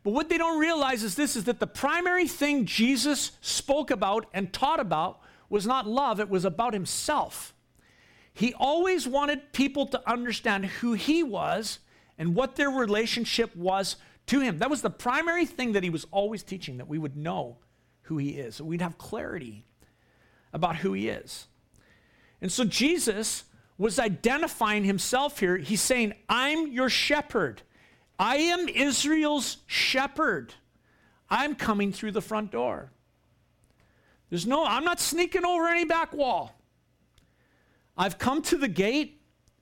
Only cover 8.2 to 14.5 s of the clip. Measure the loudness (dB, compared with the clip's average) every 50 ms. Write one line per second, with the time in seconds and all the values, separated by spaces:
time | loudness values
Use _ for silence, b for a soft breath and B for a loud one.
8.2 | b b b 0 0 0 2 2 2 2 4 4 4 2 2 0 0 0 0 0
9.2 | 0 0 0 -2 -6 -6 0 0 0 2 2 -2 -2 -2 -2 -4 -2 -2 -2 -2
10.2 | -2 -4 -6 -2 0 0 0 0 -2 -4 -6 -4 -2 0 0 0 0 2 2 2
11.2 | 2 0 -2 -4 -2 -2 -2 -2 -2 -6 -8 -10 b b b b b b b b
12.2 | -2 0 2 2 0 0 0 0 0 2 2 0 2 2 2 2 2 0 -2 -4
13.2 | -2 -2 0 0 0 0 -2 -2 0 0 0 0 0 -2 -6 B B B B B
14.2 | B 0 2 2 2 2